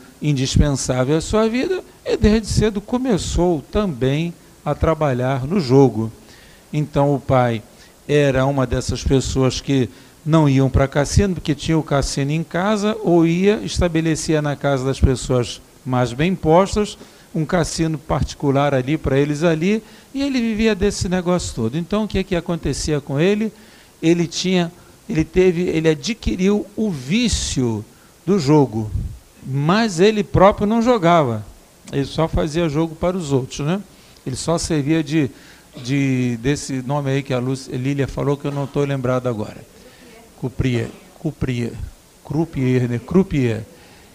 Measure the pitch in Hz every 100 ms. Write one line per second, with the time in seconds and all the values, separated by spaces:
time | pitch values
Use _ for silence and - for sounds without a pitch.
0 | - - 151 139 127 - 147 135 - 127
1 | 127 160 156 214 220 240 339 370 - -
2 | - 427 214 220 202 - 214 202 - 247
3 | 262 180 - 151 175 160 - 208 208 123
4 | 131 143 170 170 - - 151 143 160 156
5 | 151 120 127 135 135 196 127 135 135 110
6 | 113 - - - - - - 151 147 147
7 | 143 139 - 131 123 113 - - - -
8 | - 147 143 131 135 139 127 127 - 127
9 | - 135 - 135 131 - - 139 123 -
10 | - - 156 160 147 135 135 - 135 147
11 | 139 - 202 160 - 143 - 160 139 143
12 | 131 - 139 156 160 170 196 214 208 -
13 | 415 170 165 170 196 214 190 - 180 165
14 | 160 151 - 156 147 139 147 135 131 135
15 | 139 123 - 127 120 - - - 131 127
16 | 123 120 165 190 156 165 196 214 202 -
17 | - - - - 151 180 151 - 160 151
18 | - 160 - - 143 135 143 135 123 156
19 | 156 135 147 143 175 160 180 220 - -
20 | - 269 277 254 226 208 220 202 202 -
21 | 190 180 175 180 - - 113 147 170 208
22 | 214 190 190 175 160 165 156 131 - 151
23 | 139 139 180 208 220 - - - - -
24 | 165 170 165 - 180 185 170 - - -
25 | - 185 156 185 185 170 180 160 160 156
26 | 139 233 - 190 185 208 - - 220 151
27 | 127 208 240 - - - 120 110 107 -
28 | - - - 196 135 151 131 110 107 -
29 | - - - - - 135 147 202 233 165
30 | 202 214 - 165 190 208 202 233 226 240
31 | 165 175 135 110 101 - - - - 139
32 | 135 - 160 - 175 151 170 143 165 156
33 | 175 185 147 139 127 - 143 190 196 -
34 | - - - 123 - 165 - 160 135 165
35 | 143 160 135 - - - - - 120 139
36 | 139 131 123 120 123 143 - 131 127 147
37 | 139 135 139 127 127 131 - 135 131 143
38 | 131 - 135 143 147 143 139 147 143 139
39 | 127 127 123 110 104 - - - - -
40 | - - - - 127 - 131 120 120 -
41 | - - 160 - - 120 117 - - -
42 | - - - 147 165 147 127 127 123 120
43 | - 175 190 147 123 110 - - - -
44 | -